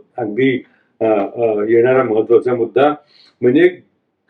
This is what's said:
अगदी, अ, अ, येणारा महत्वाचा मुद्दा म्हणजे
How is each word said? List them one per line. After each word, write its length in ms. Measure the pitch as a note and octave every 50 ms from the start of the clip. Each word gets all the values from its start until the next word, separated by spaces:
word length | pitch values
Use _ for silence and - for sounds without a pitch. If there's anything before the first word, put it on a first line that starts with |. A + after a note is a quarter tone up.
| - _ -
अगदी, 480 | - A#2+ G#2 G2+ A2+ C3 C3+ B2 - - _ _ _ _ _ _ -
अ, 40 | A2+ A2+ A2 G2+ G2 - -
अ, 280 | A#2+ A#2 A2+ G#2+ G#2 G#2+ A2+
येणारा 340 | A2+ A#2 A#2 B2+ C3 B2+ B2+
महत्वाचा 520 | A#2 G#2+ A2 G#2+ G#2+ A#2+ A2 - B2 B2
मुद्दा 400 | A#2+ A2+ A2+ - C3 C#3 D3 D3 - _ _ _ _ _ _ _ - A#2+
म्हणजे 360 | B2 C3+ D#3 E3+ F3+ F3+ - - _ _ _ _ _ _ _ _ _